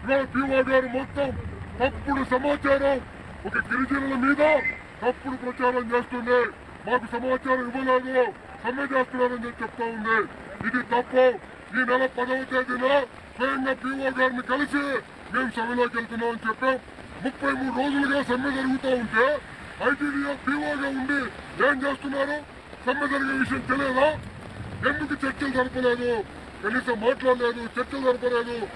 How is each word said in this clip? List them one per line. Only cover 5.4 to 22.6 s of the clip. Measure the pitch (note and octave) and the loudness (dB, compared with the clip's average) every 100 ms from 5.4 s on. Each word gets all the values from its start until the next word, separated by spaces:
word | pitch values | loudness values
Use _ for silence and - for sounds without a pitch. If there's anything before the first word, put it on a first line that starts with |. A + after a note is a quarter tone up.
ప్రచారం | B3 B3 B3 B3 A#3 | -6 0 2 2 2
చేస్తుంది. | A#3+ A#3+ B3 A#3 B3 A#3 - - - G3+ | 0 0 -4 2 4 4 -2 -16 -12 0
మాకు | A#3+ A3 | 0 0
సమాచారం | A#3+ B3+ B3+ C4+ C4 B3 | -4 0 0 2 0 0
ఇవ్వలేదు, | B3+ C4 B3+ B3+ C4 A#3+ - - - | -2 4 4 4 2 2 0 -14 -8
సమ్మె | - B3+ C#4 | -4 -2 0
చేస్తున్నారని | C4+ B3 B3+ B3 B3 A#3 | 2 0 2 0 0 -6
చెప్పి | A#3 | -6
చెప్తా | A3+ - A#3 A3+ | -8 -4 -4 -2
ఉంది. | A3 A3+ G3+ - - - G#3+ | 2 2 2 -4 -14 -6 -2
ఇది | B3 A3+ | -2 2
తప్పు. | A#3+ B3 B3+ B3+ A3 - - - G#3 | 0 4 6 6 6 -6 -18 -6 0
ఈ | B3 | 2
నెల | B3+ C4 B3 | 4 2 0
పదవ | B3 C4 C4 | -2 -2 0
తేదీన | C4 B3+ B3+ B3+ C#4+ C4 - - - | 0 0 0 4 4 2 -8 -18 -4
స్వయంగా | B3+ C4+ C4 C4 | -2 0 0 -2
పీఓ | B3+ C4+ C4+ B3+ | -4 -2 -2 2
గారిని | C4 B3 B3+ | 2 2 -2
కలిసి | C4 C#4+ C#4+ C#4+ B3+ - - - | 0 2 0 0 -2 -4 -18 -6
మేము | G#3 B3+ A3+ | -2 -2 -2
సమ్మెలోకి | A3+ A#3+ A#3+ A#3 | -2 2 2 0
వెళ్తున్నామని | A#3 A#3 A#3 A#3 A3 | -4 -2 -2 -2 -4
చెప్పాం. | A3 C4 B3+ - - - - G#3+ | 0 2 0 -2 -18 -16 -6 -6
ముప్పై | - C#4 C4+ | -2 -2 0
మూడు | C4+ A#3+ | -2 0
రోజులుగా | C#4 C#4 C#4 C#4 C4 | 0 2 2 0 2
సమ్మె | B3 C#4 C4 | 0 0 -2
జరుగుతూ | C4 C4 C4+ B3+ | 0 0 0 0
ఉంటే | A3 A3 C4 D4 - - - - G#3 | 0 2 4 2 -4 -16 -16 -2 0
ఐటీడీఏ | C#4 D4 C#4 C#4+ C#4 - | 0 0 -2 -2 -2 -2
పీఓ | C#4+ D4 D4 | -2 -2 -2
గా | C#4 C4+ | -2 -2
ఉండి | C4 C#4+ A#3+ - - - B3 | 0 -2 -2 -8 -14 2 2
ఏం | C#4 C#4 | 2 0
చేస్తున్నారు? | C4+ C#4+ C#4 C#4 D4 D4 - | -2 -4 -2 -2 -2 -6 -16